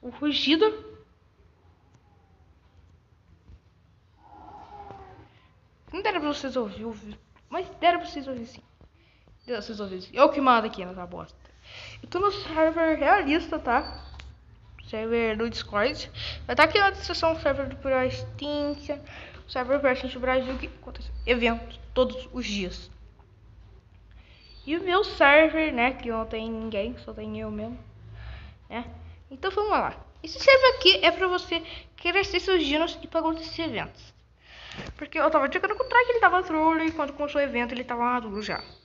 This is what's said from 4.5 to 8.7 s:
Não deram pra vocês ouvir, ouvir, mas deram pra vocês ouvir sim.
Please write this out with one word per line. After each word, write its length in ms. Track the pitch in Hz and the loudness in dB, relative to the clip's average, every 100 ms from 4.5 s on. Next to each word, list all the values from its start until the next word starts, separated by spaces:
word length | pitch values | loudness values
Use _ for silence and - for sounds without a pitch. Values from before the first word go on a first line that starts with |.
| 415 403 403 403 392 381 - - _ _ _ _ _ - | -18 -18 -18 -16 -16 -18 -20 -20 _ _ _ _ _ -12
Não 100 | 330 | -4
deram 180 | 427 370 | -2 -2
pra 80 | 294 | -2
vocês 280 | 294 269 254 | -4 -4 -4
ouvir, 280 | 214 185 | -4 -6
ouvir, 340 | 226 208 208 208 _ _ _ | -10 -10 -16 -18 _ _ _
mas 200 | 320 370 - | -10 -10 2
deram 180 | 339 339 | 2 2
pra 100 | - | -4
vocês 200 | - 269 | -10 -10
ouvir 180 | 254 233 | -10 -12
sim. 160 | - _ | -18 _